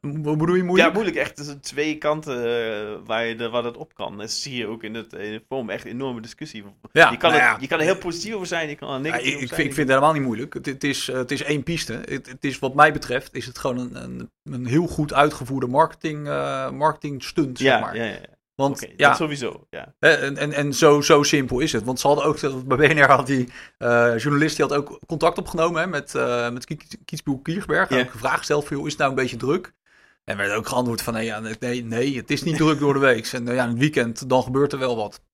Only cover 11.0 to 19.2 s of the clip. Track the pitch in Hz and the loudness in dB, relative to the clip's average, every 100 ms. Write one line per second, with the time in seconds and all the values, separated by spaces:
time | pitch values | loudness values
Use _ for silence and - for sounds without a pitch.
11 | - 131 120 139 147 147 131 165 - 113 | -4 -4 -4 -4 -2 -4 -2 -6 -6 -8
12 | - 139 - 127 143 131 131 135 151 147 | -8 -10 -10 -8 -6 -4 -4 2 2 2
13 | - 127 - - 123 - 139 123 123 123 | -4 -6 -6 -12 -12 -6 -4 -4 -8 -10
14 | 123 123 117 _ - 131 123 143 175 - | -12 -12 -14 _ -12 -8 0 2 2 -2
15 | 147 135 151 - 127 135 127 131 156 - | 0 4 4 2 -6 -4 0 2 2 0
16 | 160 151 147 143 139 135 135 131 156 165 | -8 -6 -6 -4 -4 -4 -6 0 0 0
17 | 151 135 - - 135 123 135 117 104 104 | -8 -8 -4 -2 -2 2 4 4 2 -4
18 | 113 92 - _ _ - 139 - - - | -6 -8 -16 _ _ -2 -2 -2 -10 6
19 | 143 131 | 6 6